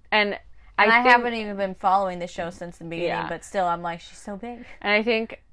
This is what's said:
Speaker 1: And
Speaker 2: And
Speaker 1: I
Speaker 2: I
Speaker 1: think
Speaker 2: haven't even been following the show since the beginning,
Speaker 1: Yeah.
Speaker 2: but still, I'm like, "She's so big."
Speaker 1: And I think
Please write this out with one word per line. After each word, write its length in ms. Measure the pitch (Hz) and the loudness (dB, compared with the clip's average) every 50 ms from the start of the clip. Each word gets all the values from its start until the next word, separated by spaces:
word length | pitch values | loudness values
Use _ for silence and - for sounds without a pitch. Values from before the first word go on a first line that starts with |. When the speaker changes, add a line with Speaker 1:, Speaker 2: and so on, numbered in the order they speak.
| - - | -8 0
Speaker 1:
And 280 | - 214 208 202 190 - - - - - - - - - | 2 2 2 2 -2 -8 -12 -18 -20 -20 -20 -14 0 2
Speaker 2:
And 120 | 202 208 | 4 6
Speaker 1:
I 100 | 226 240 | 6 6
Speaker 2:
I 20 | 247 | 8
Speaker 1:
think 80 | 254 240 | 8 6
Speaker 2:
haven't 220 | 240 240 240 233 | 6 6 2 -4
even 240 | 226 214 208 202 196 | -4 -6 -6 -4 -4
been 160 | 202 190 190 | -4 -4 -4
following 460 | - - 196 185 196 202 185 180 180 | -2 2 2 4 4 2 0 -2 -6
the 60 | 170 | -8
show 220 | 180 - - 175 170 | -10 -8 -8 -8 -8
since 300 | 175 - 180 175 170 - | -8 -10 -12 -14 -14 -14
the 60 | 165 | -12
beginning, 260 | 165 170 165 175 170 | -10 -8 -4 -4 -2
Speaker 1:
Yeah. 180 | - - - - | -2 -4 -4 -6
Speaker 2:
but 160 | 170 160 - | -6 -8 -10
still, 220 | - - 196 185 | -6 -2 -2 0
I'm 160 | 175 170 170 175 | 0 0 -2 -4
like, 180 | 175 165 170 | -6 -8 -8
"She's 160 | - - - | -12 -18 -20
so 200 | - - - 202 | -18 -14 -14 -12
big." 280 | 190 233 240 240 233 247 - - - | -12 -12 -12 -14 -14 -16 -18 -18 -8
Speaker 1:
And 100 | - 202 208 | -2 2 2
I 80 | 208 214 | 2 4
think 400 | 233 233 220 226 220 - - _ _ | 2 0 0 0 -4 -8 -16 _ _